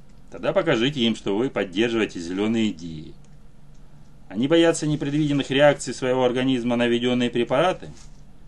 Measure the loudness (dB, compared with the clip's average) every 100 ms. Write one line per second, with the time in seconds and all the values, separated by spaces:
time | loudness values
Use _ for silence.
0 | -20 -20 -16 -6 0 0 2 2 2 2
1 | 0 0 -2 -2 0 -2 -2 0 0 2
2 | 0 -2 -6 -2 0 2 0 -2 -10 -12
3 | -14 -18 -20 -20 -20 -20 -20 -18 -20 -20
4 | -20 -20 -10 -2 2 6 6 4 0 -2
5 | 0 0 2 0 2 6 6 4 -2 -4
6 | 0 2 2 2 0 0 0 0 2 2
7 | 2 0 0 0 0 2 2 0 -10 -16
8 | -18 -18 -18 -18